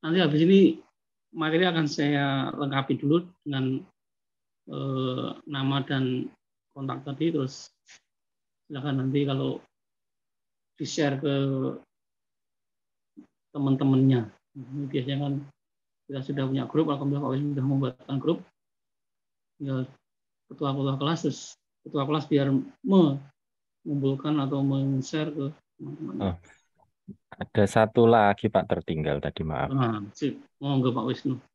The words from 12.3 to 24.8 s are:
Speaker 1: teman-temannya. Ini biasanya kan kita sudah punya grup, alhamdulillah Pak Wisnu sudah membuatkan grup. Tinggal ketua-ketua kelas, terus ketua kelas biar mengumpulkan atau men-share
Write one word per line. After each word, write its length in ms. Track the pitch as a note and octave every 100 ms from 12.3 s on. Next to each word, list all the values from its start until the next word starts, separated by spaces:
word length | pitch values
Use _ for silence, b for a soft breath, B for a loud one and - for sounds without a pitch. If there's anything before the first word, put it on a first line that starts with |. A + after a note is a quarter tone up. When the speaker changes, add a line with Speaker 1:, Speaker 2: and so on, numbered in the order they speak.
| _ _ _ _ _ _ _ _ - - _ _
Speaker 1:
teman-temannya. 800 | D3 C3+ C3 C3+ C3 C3+ B2+ G#2+ - _ C#3
Ini 320 | A#2+ C#3 C#3
biasanya 300 | C#3 B2+ C#3 C#3+
kan 60 | C#3+ C#3+ _ _ _ _ _ _
kita 120 | C#3
sudah 200 | C3+ C#3 C3
punya 160 | C3+ B2+
grup, 160 | D3 D#3
alhamdulillah 400 | C#3 C#3 C#3+ C#3
Pak 40 | C3+
Wisnu 160 | D3
sudah 160 | C#3 C3
membuatkan 500 | C#3 C#3 - - C#3
grup. 220 | D3+ E3 - _ _ _ _ _ _ _ _ _ _ _
Tinggal 320 | C#3 C3 B2+ - _ _ _ _ _
ketua-ketua 480 | - C#3+ C#3 C3+ C3+
kelas, 240 | C#3 - D3+
terus 120 | - - - _ _
ketua 200 | - D3 C#3
kelas 180 | D3+ C3+
biar 160 | D3 C#3 C3+ - -
mengumpulkan 1600 | - F#3+ D#3+ C#3 - _ _ _ _ _ E3+ C#3+ C3+ C3+ D3+ D3+
atau 240 | C3+ C#3
men-share 720 | C#3 C3+